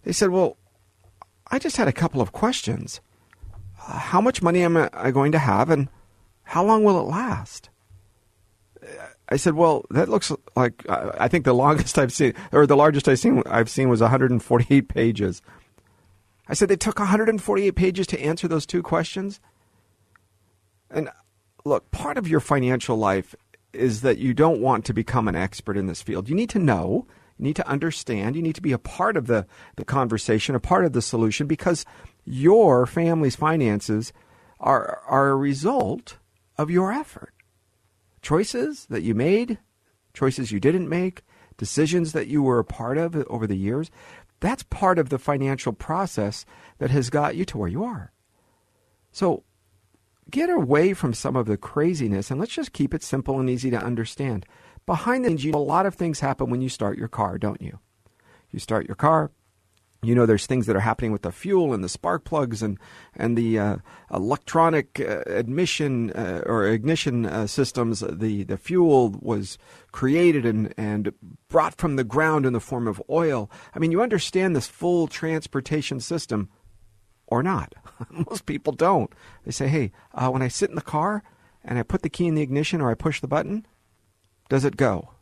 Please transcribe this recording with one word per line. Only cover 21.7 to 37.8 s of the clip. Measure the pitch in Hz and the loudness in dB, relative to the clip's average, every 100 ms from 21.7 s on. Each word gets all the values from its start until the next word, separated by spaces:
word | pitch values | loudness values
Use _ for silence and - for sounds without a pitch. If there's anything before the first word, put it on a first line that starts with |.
| 123 _ | 0 _
part | - 269 285 | -8 -4 -4
of | 180 | 0
your | 156 | 0
financial | - 143 123 127 - 113 | 2 0 2 0 0 0
life | 104 95 - - _ _ _ | 2 0 -4 -18 _ _ _
is | - 123 110 | -2 0 2
that | 127 113 | 0 2
you | 131 | 0
don't | 123 160 139 | 4 4 4
want | 131 113 - | 2 0 0
to | |
become | 113 110 127 110 | -4 0 0 0
an | 85 | -2
expert | 95 - - 101 | -4 -6 -4 -2
in | 95 | -2
this | 85 | -6
field. | - 92 107 | -6 -6 -2
You | |
need | 175 240 | -2 -2
to | 208 | 0
know, | 160 98 87 165 254 _ _ - | 2 2 0 -2 -4 _ _ -6
you | |
need | 135 151 | -4 -4
to | - | -4
understand, | 143 160 - - 107 104 151 | -2 -2 -6 -6 -2 -2 -2
you | |
need | 160 151 | -4 -2
to | |
be | 175 | -2
a | 123 | -2
part | - - 196 190 | -4 -2 0 0
of | 120 | 0
the, | 110 92 - - - | 0 -2 -16 -18 -14
the | - | -4
conversation, | 135 123 110 - 110 - 127 | -2 0 -2 0 0 0 -2
a | |
part | - 185 175 | 2 2 2
of | |
the | 120 | 0
solution, | - 120 113 - 147 | -2 0 0 0 -2
because | 156 175 170 - - - _ - | -2 0 -2 -6 -20 -20 _ -10
your | 127 151 220 196 123 123 | 2 6 8 8 6 4
family's | - 165 165 143 - | 0 0 2 0 0
finances | 151 165 120 104 - 107 117 - _ _ _ _ | 0 2 2 0 0 -2 -2 -14 _ _ _ _
are, | - 135 - - - | 2 2 0 -8 0
are | 135 139 | 2 4
a | 135 | 2
result | 143 139 170 269 101 240 - - _ _ _ - | 0 0 0 0 -2 -4 -10 -20 _ _ _ -6
of | 151 | 0
your | 175 190 | 0 0
effort. | 262 - - - _ _ _ _ _ | -4 -8 -16 -20 _ _ _ _ _